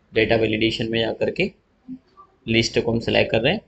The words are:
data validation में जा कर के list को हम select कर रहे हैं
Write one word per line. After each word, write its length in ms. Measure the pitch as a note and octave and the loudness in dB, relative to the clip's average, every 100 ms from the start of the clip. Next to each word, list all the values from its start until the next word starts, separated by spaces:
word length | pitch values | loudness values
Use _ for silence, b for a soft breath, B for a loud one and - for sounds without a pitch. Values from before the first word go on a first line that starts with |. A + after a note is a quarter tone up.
| _ | _
data 220 | A#2 G#2+ A2+ | 0 2 2
validation 540 | A2 A2 A2+ A2+ A2+ | 2 0 0 -2 -2
में 80 | A2+ | -2
जा 120 | A2 | -2
कर 180 | - G#2+ | -2 -2
के 200 | - F#3+ - _ _ - C4 _ - - _ - | -2 -4 -6 _ _ -18 -18 _ -20 -20 _ -2
list 320 | A2+ A#2 A#2+ | 0 2 0
को 120 | A2+ | 0
हम 80 | A2+ | -2
select 320 | A2+ G#2+ G#2+ | 0 2 2
कर 100 | A2+ | 2
रहे 120 | B2 | 0
हैं 80 | G#3+ | -2